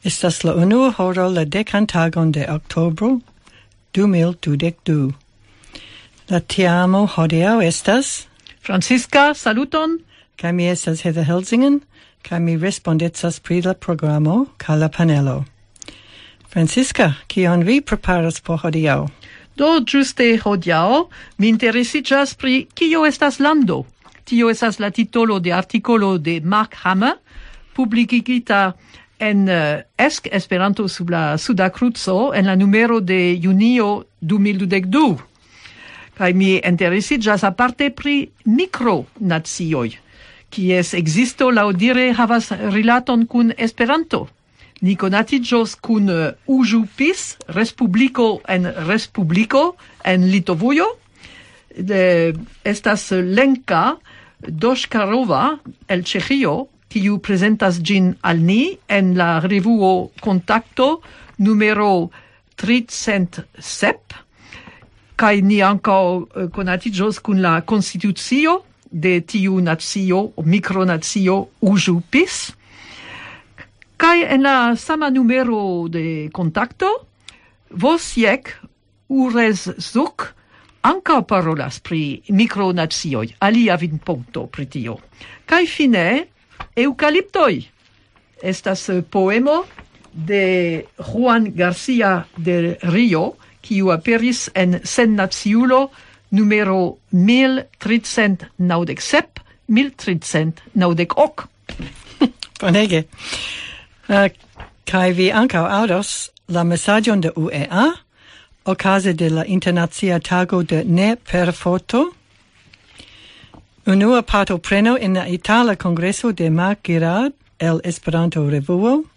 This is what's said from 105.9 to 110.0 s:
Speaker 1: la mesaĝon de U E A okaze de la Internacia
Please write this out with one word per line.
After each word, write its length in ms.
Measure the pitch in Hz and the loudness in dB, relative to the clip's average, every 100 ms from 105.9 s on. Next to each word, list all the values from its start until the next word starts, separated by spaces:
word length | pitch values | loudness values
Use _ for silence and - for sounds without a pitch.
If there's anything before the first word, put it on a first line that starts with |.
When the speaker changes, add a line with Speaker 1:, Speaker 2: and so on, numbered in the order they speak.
| 180 208 - - _ - | -2 -2 -10 -12 _ -6
Speaker 1:
la 160 | 175 | -2
mesaĝon 580 | 170 170 - 214 226 208 | 0 0 2 2 2 0
de 100 | 160 165 | 0 -2
U 140 | 156 | -4
E 140 | 143 143 | -4 -4
A 220 | 180 285 339 _ _ _ - _ _ - | 0 0 0 _ _ _ -20 _ _ -6
okaze 480 | 185 196 196 190 | -2 0 0 0
de 160 | 165 165 | 0 0
la 140 | 160 160 | 0 0
Internacia 720 | 190 190 175 170 - | -2 0 -2 -2 -2